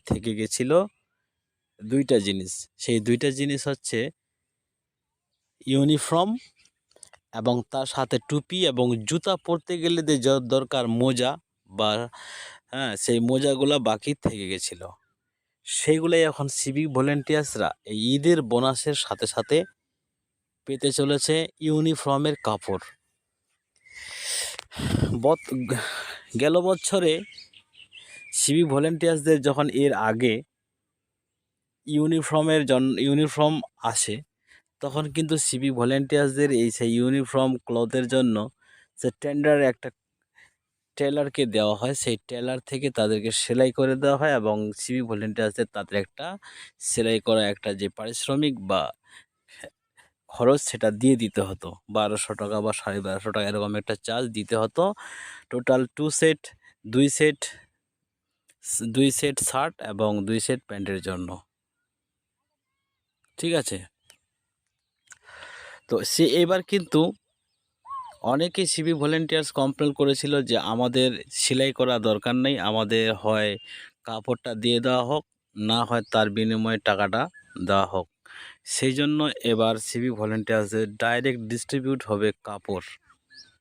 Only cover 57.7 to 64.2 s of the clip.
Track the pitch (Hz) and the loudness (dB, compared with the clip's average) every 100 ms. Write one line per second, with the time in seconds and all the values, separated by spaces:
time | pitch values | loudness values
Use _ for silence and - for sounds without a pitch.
57.7 | _ _ _ _ _ _ _ _ _ - | _ _ _ _ _ _ _ _ _ -8
58.7 | - 113 123 139 - 143 135 - 131 160 | -6 -2 2 2 2 -2 -2 -2 0 -2
59.7 | - 110 101 107 104 98 113 - 123 - | -6 -8 0 0 0 0 0 0 -2 -6
60.7 | 101 98 95 92 90 87 92 _ _ _ | -8 -6 -6 -6 -6 -8 -12 _ _ _
61.7 | _ _ _ _ _ _ _ _ _ _ | _ _ _ _ _ _ _ _ _ _
62.7 | _ _ _ _ _ _ - 165 160 - | _ _ _ _ _ _ -8 -2 -2 -2
63.7 | 92 92 _ _ _ | -8 -12 _ _ _